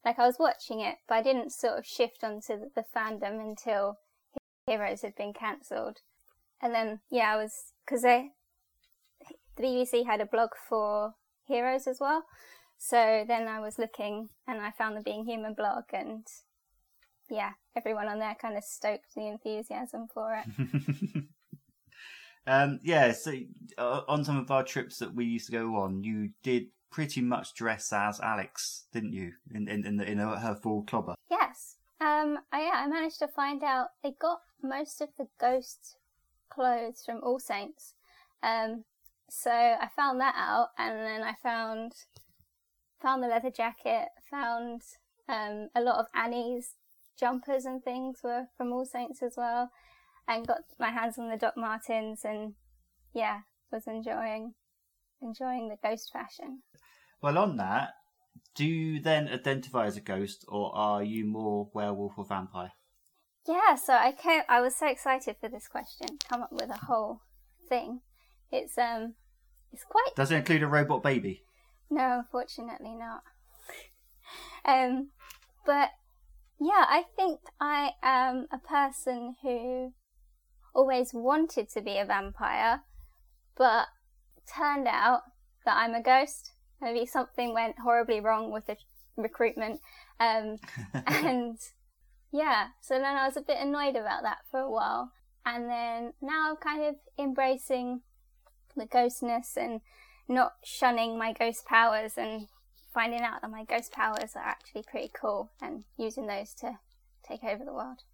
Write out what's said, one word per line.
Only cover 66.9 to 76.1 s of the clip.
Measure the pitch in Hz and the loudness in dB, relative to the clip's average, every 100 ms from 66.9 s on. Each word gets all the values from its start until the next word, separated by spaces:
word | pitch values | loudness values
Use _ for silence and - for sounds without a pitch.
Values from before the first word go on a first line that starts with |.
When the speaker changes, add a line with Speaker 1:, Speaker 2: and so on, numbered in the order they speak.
| 233 214 226 _ _ _ _ - | 0 0 -8 _ _ _ _ -2
Speaker 1:
thing. | 247 - 247 _ _ _ _ _ | -2 -2 -12 _ _ _ _ _
It's, | 262 - - | -6 -4 0
um, | 240 226 226 226 _ _ _ _ _ | 0 0 -6 -12 _ _ _ _ _
it's | - - | -20 2
quite | 440 - - | 2 2 2
Speaker 2:
Does | 135 | 4
it | 160 | 4
include | - 156 | 6 4
a | 147 | 6
robot | 147 143 143 | 4 4 4
baby? | 143 127 98 90 _ _ _ _ _ | 4 2 0 -6 _ _ _ _ _
Speaker 1:
No, | 294 262 247 | 0 2 0
unfortunately | 247 247 - - 233 - 214 226 | -2 -6 -6 -10 -10 -10 -12 -12
not. | 233 226 - _ _ - - - - _ _ _ - - - - - | -12 -12 -16 _ _ -20 -18 -18 -20 _ _ _ -20 -18 -16 -4 4
Um, | 262 254 262 277 _ - - _ _ - | 6 6 2 -4 _ -20 -20 _ _ 2
but, | 285 277 - _ | 4 2 -2 _